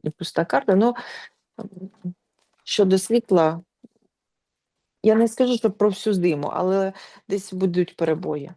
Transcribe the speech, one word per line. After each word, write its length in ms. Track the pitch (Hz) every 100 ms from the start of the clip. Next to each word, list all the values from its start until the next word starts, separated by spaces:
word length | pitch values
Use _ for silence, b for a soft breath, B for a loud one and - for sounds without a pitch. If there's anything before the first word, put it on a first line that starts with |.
І 60 | -
пуста 360 | - 170 - 165
карта. 300 | 269 - 190
Ну, 200 | 233 240 B B B _ _ - - 185 190 _ 180 180 _ _ _ _
щодо 340 | - - 190 190
світла, 640 | - 233 - 180 156 165 - _ - _ _ _ _ _ _ _ _ _ _ _
я 120 | 208 220
не 120 | 226
скажу, 300 | - 254 240
що 140 | 220
про 180 | 190 208
всю 240 | 190 -
зиму, 340 | 196 175 147 147
але 460 | - 180 190 190 196 B B _
десь 260 | 202 196
будуть 440 | 185 190 175 175 -
перебої. 540 | 165 160 160 151 143